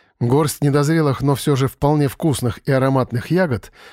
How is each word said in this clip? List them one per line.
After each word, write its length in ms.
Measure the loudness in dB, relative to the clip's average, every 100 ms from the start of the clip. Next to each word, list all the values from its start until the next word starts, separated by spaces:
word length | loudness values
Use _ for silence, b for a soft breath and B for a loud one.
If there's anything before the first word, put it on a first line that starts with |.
| b _
Горсть 400 | 0 2 0 0
недозрелых, 600 | 0 2 2 2 0 0
но 140 | -2 0
все 200 | 0 0
же 120 | -2
вполне 400 | -2 0 2 0
вкусных 520 | -2 -2 0 -2 -4
и 120 | -2
ароматных 600 | 0 2 0 0 -4 -2
ягод 400 | 0 0 -2 -8 B B